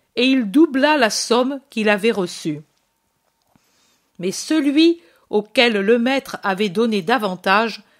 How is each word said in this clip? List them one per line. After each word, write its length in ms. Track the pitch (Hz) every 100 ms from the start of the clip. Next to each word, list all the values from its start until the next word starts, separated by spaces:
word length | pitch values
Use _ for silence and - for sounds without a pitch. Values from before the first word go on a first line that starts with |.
| _ -
et 100 | 254
il 260 | 262 214
doubla 460 | 247 320 262 294 302
la 120 | 220
somme 500 | - - 233 254 277 -
qu'il 200 | 226 214
avait 220 | 208 220
reçue. 500 | 208 180 - 170 151 - _ _ _ _ _ _ _ _ _ _ _ _ _ _ -
Mais 140 | 175
celui 680 | 190 - 311 277 285 330 339 _ _ -
auquel 440 | 214 208 - 240
le 260 | 208 196 240
maître 380 | 240 269 254 -
avait 260 | 202 190 214
donné 320 | 170 233 208
davantage, 800 | 165 226 208 180 190 202 226 - - _